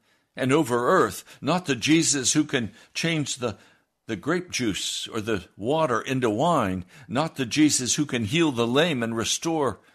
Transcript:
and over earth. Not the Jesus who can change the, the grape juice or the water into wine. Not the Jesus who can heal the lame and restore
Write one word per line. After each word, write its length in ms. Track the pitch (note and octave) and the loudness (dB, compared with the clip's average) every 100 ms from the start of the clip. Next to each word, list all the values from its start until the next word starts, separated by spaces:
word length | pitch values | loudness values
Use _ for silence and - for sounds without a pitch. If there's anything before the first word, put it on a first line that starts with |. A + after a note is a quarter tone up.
| _ _ _ - | _ _ _ -4
and 160 | C3 | 2
over 360 | D3 C3+ A#2+ B2 | 2 4 2 4
earth. 360 | F3+ A2+ F2 - - | 4 2 -2 -16 -8
Not 240 | A#2+ F3 | -2 -2
the 100 | F3+ | -2
Jesus 600 | B2 A#2+ D#3+ D#3 C#3+ A#2 | -2 2 4 4 0 2
who 100 | D3+ | 0
can 300 | D3+ C3 G#2 - - | 0 -2 -4 -10 -12
change 440 | - E3 D#3+ C#3 - | -6 -2 -2 -4 -4
the, 200 | A#2+ G2+ - _ _ _ - | -6 -6 -16 _ _ _ -8
the 100 | G#2 | -6
grape 340 | G#2+ F3 F3+ | -2 -4 -4
juice 560 | - A#2 F2 - - - | -2 -2 -2 -6 -8 -8
or 140 | A2+ | -8
the 260 | G#2+ G2+ - - | -4 -4 -4 -8
water 440 | G#2 D#3 D#3 A2+ | -2 0 0 -2
into 280 | - C3 B2 | -2 0 0
wine. 560 | G#2 E3 D#3 G2+ F#2 - - - | 2 2 2 0 -2 -8 -18 -6
Not 280 | A#2+ D#3+ - | -4 -2 -4
the 100 | B2 | -2
Jesus 480 | D3 D3+ - A#2+ | 4 4 4 0
who 100 | - | -2
can 220 | C#3+ B2+ G#2 | 0 -2 0
heal 260 | E3 D#3+ | 2 2
the 140 | A#2+ A#2 | 2 2
lame 360 | C3 F3 C3 | 2 2 0
and 140 | A2+ A2+ | -2 -2
restore 640 | G#2 - E3 D#3+ C3 F#2+ _ | -2 -2 -2 -2 -2 -4 _